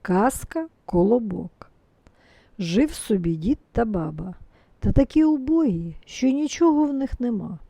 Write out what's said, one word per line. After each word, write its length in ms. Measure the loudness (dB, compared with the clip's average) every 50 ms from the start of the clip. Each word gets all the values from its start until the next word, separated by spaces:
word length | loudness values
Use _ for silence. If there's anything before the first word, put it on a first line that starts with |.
Казка 640 | -2 0 2 2 2 2 0 -2 -12 -6 -6 -6 -6 -6 _ _ _
«Колобок». 840 | -2 0 2 4 4 2 2 0 -4 -6 -8 -8 -10 _ _ -20 -20 _ _ _ _ _ _ _ -20 _ _ _ _ _ _ _ _ _ -8
Жив 340 | -6 0 2 2 2 2 -2
собі 420 | -10 -2 -2 -2 0 0 -2 -4
дід 240 | -2 -2 -2 -2 -2 _ _
та 140 | _ -2 -2
баба, 480 | -2 -2 -4 -4 -4 -8 -8 -10 -12 -12 -14 -20 -20 _ _ _ _ _ _
та 120 | 0 4
такі 320 | 4 4 4 4 4 4 4
убогі, 720 | 4 2 0 0 0 2 2 2 2 0 -2 -6 -8 -12 -14 -18
що 220 | -16 -6 -2 0
нічого 580 | 0 2 0 -2 -4 0 2 4 4 6 4 2
в 80 | 2 0
них 260 | -4 -4 -4 -4 -4
нема. 400 | -4 -4 -2 -4 -6 -8 -10 -12 -14